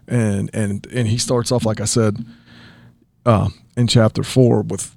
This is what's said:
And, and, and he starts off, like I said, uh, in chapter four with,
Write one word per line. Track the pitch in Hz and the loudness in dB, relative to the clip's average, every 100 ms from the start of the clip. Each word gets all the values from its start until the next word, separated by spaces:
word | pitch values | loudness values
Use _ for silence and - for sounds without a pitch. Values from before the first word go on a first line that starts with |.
| - | -6
And, | 123 110 98 - | -2 0 -2 -4
and, | - 104 101 - | -4 -4 -6 -8
and | 123 110 | -4 -2
he | 120 | -2
starts | - 123 117 | -2 -2 0
off, | 123 113 | -2 -2
like | 104 | -4
I | 107 | -2
said, | 120 110 107 113 - _ - - - - _ _ _ 123 | 0 0 -2 -8 -20 _ -20 -20 -20 -20 _ _ _ 0
uh, | 104 98 - _ - | 2 0 -4 _ -2
in | 120 | 2
chapter | 123 110 - | 4 4 0
four | 143 131 123 113 | -2 2 4 2
with, | - 98 - | -2 -8 -10